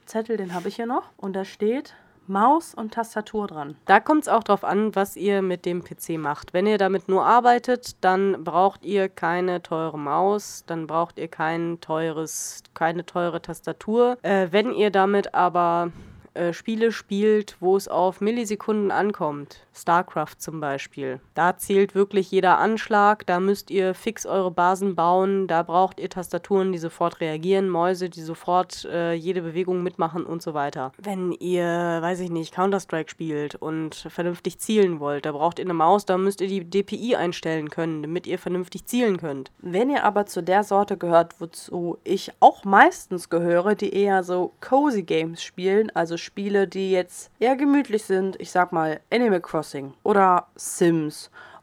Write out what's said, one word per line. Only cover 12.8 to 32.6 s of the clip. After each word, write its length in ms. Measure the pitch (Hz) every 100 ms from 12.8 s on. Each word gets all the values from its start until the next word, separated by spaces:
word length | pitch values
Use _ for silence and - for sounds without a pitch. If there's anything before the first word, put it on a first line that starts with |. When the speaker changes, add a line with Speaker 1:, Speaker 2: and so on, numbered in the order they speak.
| 165 165
Speaker 2:
teure 380 | 175 180 175 165
Tastatur. 800 | - 160 - 156 - 226 240 247
Äh, 280 | 170 196 185
wenn 220 | 196 226
ihr 180 | - 208
damit 420 | 190 190 202 -
aber, 580 | - 180 175 175 170 175 - - - -
äh, 200 | - 175
Spiele 380 | 165 - 220 226
spielt, 680 | 208 - 196 214 214 202 -
wo 160 | 180 196
es 120 | -
auf 340 | - 180 180
Millisekunden 680 | 208 240 214 208 - 214 202
ankommt, 760 | 151 202 202 156 143 143 - _
StarCraft 640 | - - 175 175 165 151 -
zum 220 | - 156
Beispiel, 600 | 147 139 - - 135 131 -
da 240 | - 170 180
zählt 360 | - 196 196
wirklich 380 | 196 196 196 185
jeder 260 | 190 185 165
Anschlag, 680 | 190 220 - 208 208 214 -
da 140 | 180
müsst 300 | 190 202 -
ihr 240 | 196 185
fix 320 | 180 - 220 -
eure 260 | 185 185
Basen 440 | 175 175 185 196 175
bauen, 520 | 170 185 190 196 185
da 160 | 165
braucht 360 | 170 170 185 -
ihr 100 | 180
Tastaturen, 640 | 185 175 175 - 196 190
die 60 | 180
sofort 440 | 165 - 170 -
reagieren, 480 | 165 156 170 196 190
Mäuse, 400 | 170 175 185 180
die 120 | 170
sofort, 640 | 160 160 - 180 180 - -
äh, 280 | 170 170
jede 280 | 170 165 185
Bewegung 420 | 165 160 180 180
mitmachen 420 | 175 - 165 170 -
und 160 | 165
so 120 | 170
weiter. 380 | 151 143 151 165 -
Wenn 340 | 202 190 180
ihr, 320 | - 175 180 175 170 175 165
weiß 180 | 165 180
ich 100 | 180
nicht, 240 | 165 160
Counter-Strike 560 | -